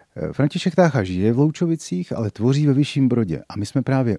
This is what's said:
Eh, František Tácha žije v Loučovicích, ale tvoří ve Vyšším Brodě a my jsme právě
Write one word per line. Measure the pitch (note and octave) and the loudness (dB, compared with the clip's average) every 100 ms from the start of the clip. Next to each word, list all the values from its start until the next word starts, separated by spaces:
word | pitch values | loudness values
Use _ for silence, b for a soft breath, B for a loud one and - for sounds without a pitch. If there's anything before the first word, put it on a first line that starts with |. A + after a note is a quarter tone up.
| B - | B -10
Eh, | D#2 | -8
František | - D3 F3 F#3 | -2 -2 0 -2
Tácha | F3 E3+ C3+ | 2 2 2
žije | F#2 F#2 G#2 | -2 0 2
v | A#2+ | 2
Loučovicích, | D3+ D3 E3+ E3 - F3+ F3 | 2 0 -2 -2 -4 -6 -6
ale | - G#2+ | -4 -4
tvoří | - A#2 C#3 D3+ | -2 0 2 2
ve | |
Vyšším | C3+ C#3+ C#3+ C3 | 2 2 2 2
Brodě | A#2 G2+ D2+ - | 2 0 -4 -8
a | G2+ | -8
my | G2+ | -4
jsme | C#3 | -2
právě | B2 C3+ A#2+ | 0 0 0